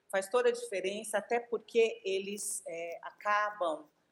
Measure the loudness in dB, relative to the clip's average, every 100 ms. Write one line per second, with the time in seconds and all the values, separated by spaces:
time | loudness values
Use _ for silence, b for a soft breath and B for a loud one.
0 | _ -2 2 4 4 2 -2 -4 -2 -4
1 | -2 -4 0 -2 0 -4 0 4 4 2
2 | -2 -2 -2 -6 -6 -6 -8 -8 -8 -8
3 | -12 -4 2 2 2 0 -2 -2 -6 _
4 | _